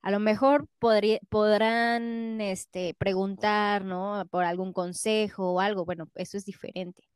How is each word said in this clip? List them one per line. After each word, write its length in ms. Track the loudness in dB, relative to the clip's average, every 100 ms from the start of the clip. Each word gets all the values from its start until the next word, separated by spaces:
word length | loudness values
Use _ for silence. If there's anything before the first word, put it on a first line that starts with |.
A 100 | 0
lo 80 | 0
mejor 480 | 2 4 4 4 0 _
podría, 400 | 2 4 4 0 0
podrán, 1080 | 2 4 4 4 2 2 0 -2 -6 -6 -4
este, 520 | -4 -6 -8 -6 -6 -2
preguntar, 880 | -2 0 -2 0 0 2 2 0 -2
¿no? 380 | -4 -4 -4 -4
Por 120 | 0 0
algún 260 | 0 -4
consejo 800 | -4 -4 -4 0 0 0 -2 0
o 60 | 2
algo, 240 | 2 0 -4
bueno, 240 | -6 -8 -10
eso 220 | -8 -8
es 80 | -10
diferente 640 | -14 -12 -10 -10 -12 _